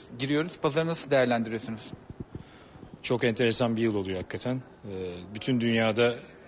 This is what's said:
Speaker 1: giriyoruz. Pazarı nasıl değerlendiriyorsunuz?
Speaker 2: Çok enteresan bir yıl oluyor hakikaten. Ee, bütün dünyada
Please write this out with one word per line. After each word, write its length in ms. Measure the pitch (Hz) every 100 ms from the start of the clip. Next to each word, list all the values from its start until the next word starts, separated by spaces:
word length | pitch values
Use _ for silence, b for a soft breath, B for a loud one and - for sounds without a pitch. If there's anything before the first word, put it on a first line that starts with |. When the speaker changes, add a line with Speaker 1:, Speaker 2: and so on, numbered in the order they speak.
| - 120
Speaker 1:
giriyoruz. 400 | 135 147 175 -
Pazarı 240 | 156 147 165
nasıl 240 | 160 135
değerlendiriyorsunuz? 840 | 135 123 117 110 113 - 110 - - - - - - B B B B B -
Speaker 2:
Çok 220 | - 123
enteresan 520 | 123 110 120 110 120 113
bir 60 |
yıl 120 | 113
oluyor 220 | 104 95 92
hakikaten. 400 | 90 95 123 131
Ee, 340 | - - 104 95 90 87 90
bütün 260 | 107 - 123
dünyada 540 | 117 113 110 107 120 120 - -